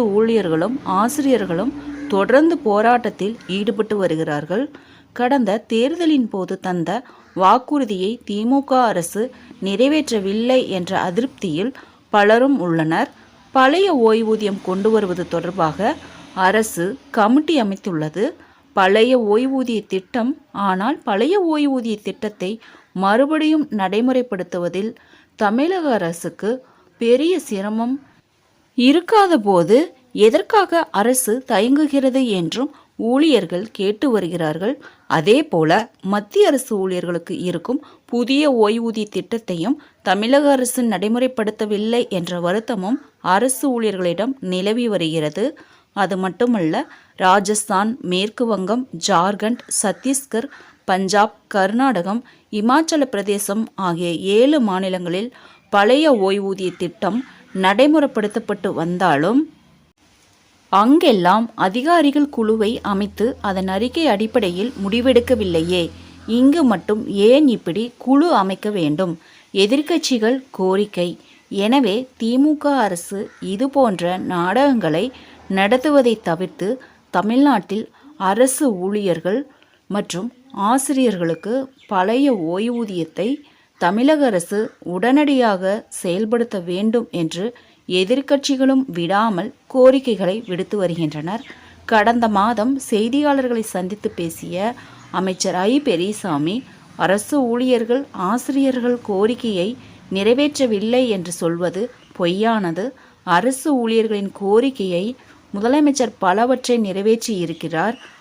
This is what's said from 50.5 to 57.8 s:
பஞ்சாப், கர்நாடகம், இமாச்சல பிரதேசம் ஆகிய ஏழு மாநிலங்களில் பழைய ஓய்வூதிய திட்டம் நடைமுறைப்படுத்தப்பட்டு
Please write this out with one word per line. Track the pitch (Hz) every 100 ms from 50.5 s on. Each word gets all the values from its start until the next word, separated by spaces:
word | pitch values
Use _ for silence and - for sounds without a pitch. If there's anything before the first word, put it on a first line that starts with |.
| - - _ -
பஞ்சாப், | 190 190 202 220 - _ 202
கர்நாடகம், | 190 233 269 196 180 226 - _ _ 214
இமாச்சல | 226 285 320 311 262 202
பிரதேசம் | 202 202 202 208 220 - 185
ஆகிய | 165 175 160 190 214
ஏழு | 269 302 214
மாநிலங்களில் | 185 190 180 175 180 240 - - - _
பழைய | 202 214 277 311 233 190
ஓய்வூதிய | 202 196 190 180 -
திட்டம் | 175 - 190 226 - - - 185 196
நடைமுறைப்படுத்தப்பட்டு | 202